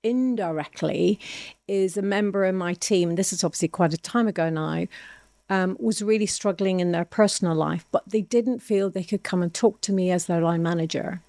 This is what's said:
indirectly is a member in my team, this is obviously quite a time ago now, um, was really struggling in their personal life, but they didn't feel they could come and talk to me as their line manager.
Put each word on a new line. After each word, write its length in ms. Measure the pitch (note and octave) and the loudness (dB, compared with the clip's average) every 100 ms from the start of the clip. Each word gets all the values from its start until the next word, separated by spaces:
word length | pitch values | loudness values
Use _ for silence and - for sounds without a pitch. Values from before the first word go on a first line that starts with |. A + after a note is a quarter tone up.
indirectly 1160 | A3+ B3+ B3+ A3+ F3 D#3 - - D#3 - F3 G#3 - - - - - | 0 2 0 0 -2 -4 -6 -4 -2 2 2 2 -6 -14 -16 -18 -4
is 300 | G3 F#3+ G3+ | 0 0 0
a 60 | |
member 420 | G3 G3 G#3 G3 | 0 0 0 2
in 120 | F#3+ F#3+ | 0 0
my 180 | F3 | -2
team, 400 | F3 - F#3+ E3+ | -4 0 2 2
this 180 | E3+ G3 | 2 0
is 120 | F3+ | 0
obviously 240 | E3 - E3 | -2 0 -4
quite 240 | - E3+ | 2 2
a 60 | D#3+ | 0
time 300 | - A#3+ A3+ | -2 0 0
ago 200 | F3 E3 | 0 -2
now, 360 | D#3+ D#3 D#3+ F3 - - - _ _ - | 0 -2 -2 -4 -10 -20 -20 _ _ -4
um, 260 | F#3+ F#3 F#3+ | 0 0 0
was 220 | A3+ G#3 | -2 -2
really 240 | G#3 A3 G#3 | 0 2 0
struggling 540 | - G#3 F#3 G3 F#3 | -2 -2 0 0 2
in 120 | F3 | 2
their 120 | E3+ | 0
personal 500 | F3+ - G#3 - F3+ | -2 2 2 4 0
life, 320 | D#3+ D3+ E3+ - | 2 0 -2 -2
but 120 | - - | -2 0
they 120 | A3 | -2
didn't 380 | G3 A#3+ A#3 B3 | 2 0 2 -4
feel 300 | - G3+ G3 | 0 0 0
they 120 | F#3+ | -4
could 180 | F3 G3+ | -4 -4
come 200 | - F#3 | -2 0
and 120 | F3 | 0
talk 260 | - A3 G3+ | 2 2 2
to 120 | - | -2
me 180 | G3 F#3 | 0 2
as 160 | F3+ - | 0 0
their 140 | E3+ | 0
line 200 | E3 E3+ | 2 2
manager. 600 | E3 E3+ D#3+ D#3+ - F#3 | 0 0 -2 -4 -6 -10